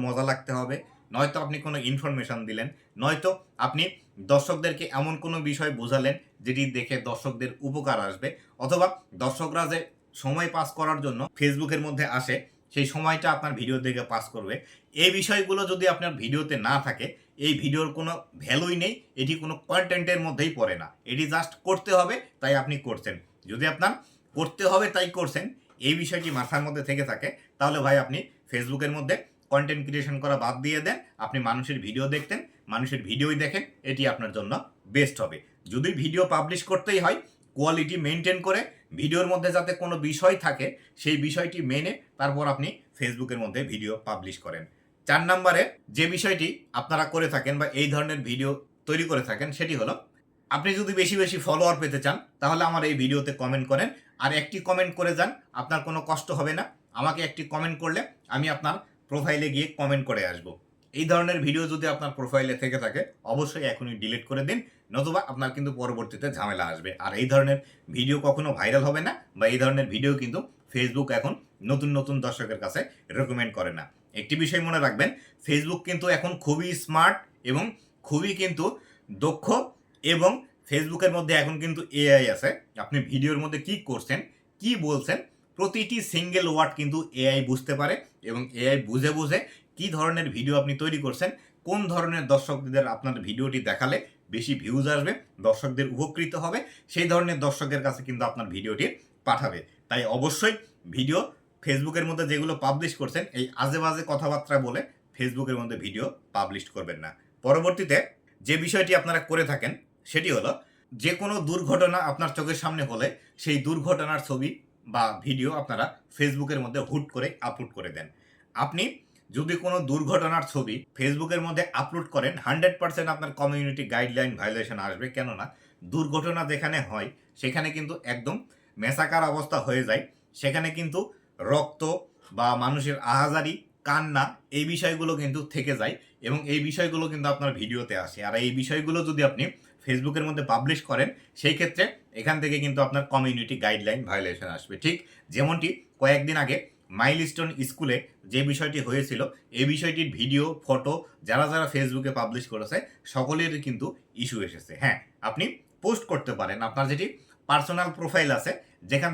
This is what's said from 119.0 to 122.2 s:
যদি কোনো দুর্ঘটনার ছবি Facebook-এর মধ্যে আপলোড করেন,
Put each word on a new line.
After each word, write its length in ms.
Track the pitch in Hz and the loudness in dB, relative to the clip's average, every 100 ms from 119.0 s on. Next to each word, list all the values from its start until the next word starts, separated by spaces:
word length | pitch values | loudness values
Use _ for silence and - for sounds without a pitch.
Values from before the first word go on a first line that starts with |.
| _ _ - | _ _ -8
যদি 260 | 113 160 175 | -4 -2 -2
কোনো 140 | 180 180 135 | 0 0 0
দুর্ঘটনার 560 | 147 147 180 160 165 139 | 0 2 2 2 0 0
ছবি 220 | 143 113 123 - - | -2 -2 -4 -8 -2
Facebook-এর 440 | 135 147 165 175 165 | 0 0 -2 -2 -2
মধ্যে 180 | 160 175 123 | -2 -2 -2
আপলোড 260 | 139 165 143 | -2 -4 -4
করেন, 180 | 139 | 0